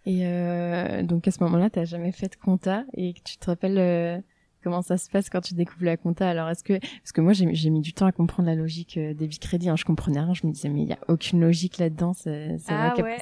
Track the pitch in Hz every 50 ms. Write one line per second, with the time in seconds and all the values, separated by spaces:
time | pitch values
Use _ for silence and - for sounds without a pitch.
0 | _ 196 190 180 180 180 175 175 175 175 175 175 175 175 170 175 175 - - -
1 | - 170 170 170 - 196 185 - 175 165 170 170 180 220 - 185 170 165 170 175
2 | 170 180 185 - - 185 - _ - 196 185 185 - 190 190 214 269 269 - -
3 | 180 180 175 - _ - - - - 185 175 170 - 190 196 196 185 180 175 170
4 | 170 170 170 180 202 - _ _ _ _ _ _ - 175 175 180 180 - 175 185
5 | - - - 196 196 - - 180 175 - 185 170 175 156 - 170 180 170 165 165
6 | - 170 170 - 190 185 175 165 160 160 170 - - - 202 190 - - - -
7 | _ - - - 160 175 208 190 185 165 165 160 156 156 160 156 151 160 - -
8 | 196 190 180 - 170 175 - - 180 165 160 160 160 160 160 165 170 - - 170
9 | 156 151 151 151 156 156 151 - - - - 175 170 180 156 170 - - 165 -
10 | - - 143 143 156 170 180 170 - 160 151 - - - 143 147 151 151 - -
11 | - - 165 160 - - - 175 165 165 170 160 175 180 - - 175 165 156 156
12 | 170 175 185 - - 165 151 147 151 156 160 160 - - - - 226 240 247 240
13 | 233 226 233 240